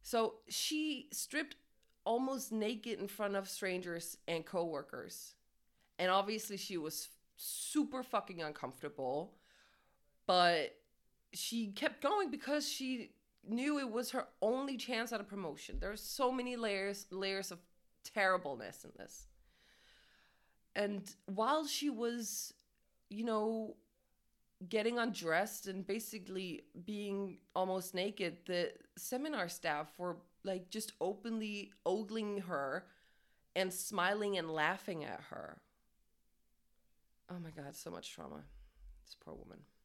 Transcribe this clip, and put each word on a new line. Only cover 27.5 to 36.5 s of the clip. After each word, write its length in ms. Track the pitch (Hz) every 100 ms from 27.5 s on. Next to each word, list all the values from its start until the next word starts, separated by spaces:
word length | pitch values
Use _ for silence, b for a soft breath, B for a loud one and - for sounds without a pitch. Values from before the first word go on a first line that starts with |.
almost 400 | 180 185 185 180
naked, 440 | 180 202 - 175 165 -
the 260 | 175 170 - - -
seminar 520 | - 254 302 277 175
staff 440 | - 165 147 156 -
were, 180 | 180 170 - _
like, 280 | 196 185 180
just 220 | 220 214 -
openly 680 | 180 202 233 226 214 208 202 - 170
ogling 520 | 196 202 220 208 202
her 440 | 180 156 135 160 b b b b b b b
and 180 | 180 185
smiling 640 | 180 - 208 180 208 208 190
and 120 | 160
laughing 540 | 156 151 190 - 165
at 160 | 143 90 -
her. 300 | - 76 - _ _ _ _ _ _ _ _ _